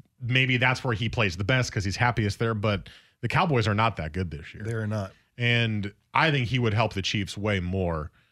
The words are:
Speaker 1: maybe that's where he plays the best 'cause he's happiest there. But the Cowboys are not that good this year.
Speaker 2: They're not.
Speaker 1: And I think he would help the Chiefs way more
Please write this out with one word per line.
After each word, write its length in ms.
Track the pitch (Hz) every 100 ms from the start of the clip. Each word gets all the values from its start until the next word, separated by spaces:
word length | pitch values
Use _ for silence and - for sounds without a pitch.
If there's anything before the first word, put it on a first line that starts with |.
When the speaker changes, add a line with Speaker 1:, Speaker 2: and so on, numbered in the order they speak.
| - -
Speaker 1:
maybe 380 | 120 131 131 123
that's 260 | 127 127
where 80 | 131
he 160 | 104 113
plays 300 | 123 101 87
the 60 |
best 280 | 98 127 120
'cause 140 | 107 95
he's 100 | -
happiest 420 | 120 117 104 -
there. 140 | 117
But 380 | 107 107 98 - - _ _
the 60 | 120
Cowboys 380 | 156 180 127 107
are 80 |
not 220 | 104 113 92
that 160 | 80
good 180 | 90 87
this 220 | 76 -
year. 100 | -
Speaker 2:
They're 240 | 107 113 107
not. 260 | 107 95 - _ -
Speaker 1:
And 540 | 120 120 117 104 101 - _
I 180 | 131 160
think 180 | 143 110
he 100 | 127
would 160 | 117
help 180 | 107 110
the 100 | 98
Chiefs 340 | - 107 92 -
way 240 | 104 98
more 500 | 87 95 87 80 78 _ _